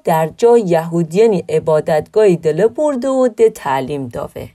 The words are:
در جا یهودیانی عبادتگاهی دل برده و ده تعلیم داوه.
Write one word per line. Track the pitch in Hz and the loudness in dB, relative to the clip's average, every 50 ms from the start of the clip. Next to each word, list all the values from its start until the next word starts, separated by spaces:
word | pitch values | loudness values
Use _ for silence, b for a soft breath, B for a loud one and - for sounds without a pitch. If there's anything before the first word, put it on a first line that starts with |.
| - | 0
در | - 170 160 160 156 160 | -2 0 0 -2 -4 -4
جا | - 233 233 233 240 | 0 2 4 4 4
یهودیانی | 214 180 170 160 165 170 165 170 170 151 160 196 226 233 208 175 - - | 4 2 0 0 -2 -2 -4 -4 -4 -2 0 2 2 2 2 0 -4 -2
عبادتگاهی | 156 156 156 160 156 151 151 175 160 151 147 - - 208 220 202 175 | -4 -2 0 0 0 0 0 0 -2 -2 -2 -2 0 2 2 4 2
دل | 165 - 156 151 156 202 | 2 0 -2 -2 0 0
برده | 233 240 - 302 302 285 240 240 269 | -2 0 0 -2 -2 -2 -2 -4 -2
و | 269 262 262 247 | 0 0 0 0
ده | 220 - 226 220 | 0 2 2 2
تعلیم | 220 - - 143 131 135 131 127 147 143 135 120 | 2 0 -6 -4 -4 -4 -4 -6 -8 -8 -8 -10
داوه. | 117 147 147 139 - 139 127 113 | -10 -12 -12 -12 -14 -16 -18 -18